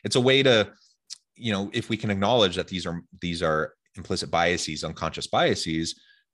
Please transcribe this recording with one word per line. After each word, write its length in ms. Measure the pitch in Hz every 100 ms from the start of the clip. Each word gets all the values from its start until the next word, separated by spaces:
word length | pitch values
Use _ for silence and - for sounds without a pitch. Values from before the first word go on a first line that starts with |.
It's 120 | 104 131
a 40 |
way 220 | 123 135
to, 300 | 135 113 101 - _ _ _ - _ _
you 160 | 120
know, 160 | 98 98
if 160 | 113 -
we 100 | 113
can 120 | 107
acknowledge 460 | 98 101 123 98 87
that 120 | 85
these 200 | 92 85
are, 160 | 85 - 92
these 220 | 87 82
are 300 | 85 78 78 - _ -
implicit 360 | 87 92 82
biases, 520 | 85 85 90 - 78
unconscious 440 | 82 80 80 - -
biases, 640 | 113 170 101 85 80 82 - _ _ _